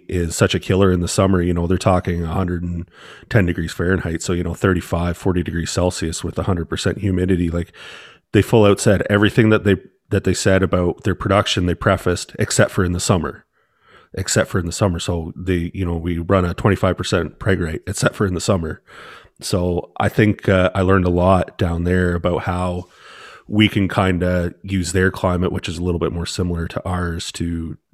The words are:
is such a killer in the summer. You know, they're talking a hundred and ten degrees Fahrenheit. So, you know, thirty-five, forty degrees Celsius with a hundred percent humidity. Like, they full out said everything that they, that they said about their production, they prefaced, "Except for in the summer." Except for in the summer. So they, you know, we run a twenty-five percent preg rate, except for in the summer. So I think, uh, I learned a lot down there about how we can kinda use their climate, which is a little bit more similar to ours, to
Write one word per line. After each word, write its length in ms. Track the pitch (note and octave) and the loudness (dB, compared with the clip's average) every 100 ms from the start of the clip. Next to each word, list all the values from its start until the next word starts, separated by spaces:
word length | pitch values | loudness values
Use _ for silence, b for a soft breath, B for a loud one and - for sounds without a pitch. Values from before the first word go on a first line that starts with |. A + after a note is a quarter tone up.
| - | -4
is 280 | F2+ E2+ - | -4 -2 0
such 200 | G2 F2 | 0 0
a 40 | |
killer 320 | - F#2+ G2 | 0 2 4
in 100 | F2+ | 2
the 60 | E2+ | 0
summer. 320 | - F#2+ F#2 | 2 2 2
You 140 | F2 | 2
know, 140 | F2 E2+ | 0 0
they're 100 | F#2 | 2
talking 460 | G2+ F2+ F#2 E2+ | 2 2 0 -4
a 100 | E2 | -2
hundred 300 | F#2+ F2+ F2 | -2 -2 -4
and 260 | F2 F2 D#2+ B B B B | -4 -6 -8 B B B B
ten 160 | A2+ F2 | 2 2
degrees 260 | F2 D#2+ | 0 -4
Fahrenheit. 520 | - F2 F#2+ F2+ E2 | -2 0 0 -2 -4
So, 100 | - | -2
you 100 | F2 | -2
know, 120 | F2 E2+ | -2 0
thirty-five, 600 | G2 F2 - E2 F2 F2 | 2 2 0 -2 -2 -2
forty 280 | F#2+ F2+ | -2 0
degrees 260 | E2+ E2+ D#2+ | -2 -4 -4
Celsius 540 | - F2+ - E2 D#2+ | 0 0 0 -4 -4
with 160 | E2+ - | -6 -4
a 40 | - | -2
hundred 180 | F2 - | -2 -2
percent 300 | - G2 - | -4 -2 -2
humidity. 540 | G2+ F#2 F2+ F2+ E2+ | 0 0 2 2 0
Like, 200 | E2+ E2+ - B B B B B | -2 -6 -10 B B B B B
they 100 | G#2+ | 2
full 240 | - A#2 G#2 | 4 6 6
out 140 | G2 | 4
said 260 | A#2+ F#2+ - | 2 2 2
everything 440 | G2+ G#2 - A2 | 2 4 4 4
that 140 | G#2+ G2+ | 4 2
they, 120 | F#2+ - _ - | 0 -2 _ -4
that 140 | G2+ | -2
they 100 | F#2+ | 0
said 300 | F2 - F#2+ | 0 2 2
about 400 | F2+ F2+ F2 - | 2 0 0 -2
their 120 | G2 F2 | -4 -2
production, 520 | G2 G2+ - - F2+ | 0 2 2 0 -2
they 80 | E2 | 0
prefaced, 600 | G#2 F#2 F2+ F2 - - | 0 2 0 -2 -4 -4
"Except 320 | G#2+ - G#2 | -2 2 2
for 120 | - | 2
in 100 | F2 | -2
the 60 | F2 - | 0 0
summer." 340 | F#2 C#2+ - _ b b b b b b | 0 0 -8 _ b b b b b b
Except 360 | - - - - | -8 -2 0 0
for 80 | F#2+ | -2
in 80 | F2 | -4
the 140 | - | 0
summer. 160 | G2+ E2+ | 0 0
So 340 | - E2+ D#2+ - | -2 -4 -6 -6
they, 340 | F2+ F2+ E2+ F#2+ | -2 -2 -2 -4
you 100 | F2 | -4
know, 100 | E2+ | -2
we 220 | E2+ E2+ | -2 -4
run 260 | F2 G2 | 2 2
a 120 | F2 E2+ | 2 2
twenty-five 420 | A2 F#2 F#2+ F2 | 2 2 2 0
percent 400 | F2+ F#2 D#2+ - | 0 -2 -2 -4
preg 220 | G#2+ F2+ | -2 0
rate, 220 | E2+ F#2 - | -2 -6 -8
except 300 | - - - | -2 -2 0
for 100 | G2+ | -2
in 80 | |
the 80 | F2 | -2
summer. 400 | - F#2+ D#2+ - _ B B B B B | 0 0 -2 -10 _ B B B B B
So 520 | - G2 F2+ F2 - - - | -4 -2 0 -2 -4 -2 -2
I 40 | |
think, 400 | - G#2 F#2+ - | 2 2 2 2
uh, 200 | F#2 F#2 G2+ | 2 2 2
I 60 | |
learned 240 | F#2 F#2+ F2+ | 2 4 4
a 100 | F2 F2+ | 2 4
lot 320 | F#2 - - | 4 2 -2
down 280 | F2+ E2+ F2 | -2 0 0
there 280 | F#2 F2+ | 2 0
about 280 | F2 F2 E2 | 0 -2 -2
how 460 | - F2+ F2+ F2+ - B B B B B B | -2 -2 -2 -4 -10 B B B B B B
we 220 | G#2 G#2+ | 2 4
can 180 | G#2+ F#2+ | 4 0
kinda 680 | - F#2+ F2+ F2+ F2+ F2 - | 2 2 2 0 0 -2 -6
use 280 | G2 F#2+ E2+ | -4 -4 0
their 200 | F#2+ F#2 | 2 2
climate, 420 | - F#2+ F2+ F2+ | 2 -2 0 -2
which 160 | E2+ - | -2 -6
is 80 | E2 | -4
a 60 | |
little 160 | F2+ E2+ | -2 0
bit 120 | D#2+ | -2
more 140 | E2+ E2+ | -4 -6
similar 420 | - F2+ E2+ E2+ | -4 -4 -4 -6
to 180 | - F#2 | -6 -4
ours, 460 | F2+ F2 E2+ - | -4 -4 -6 -8
to 440 | - E2+ E2 E2 - _ | -6 -4 -4 -6 -12 _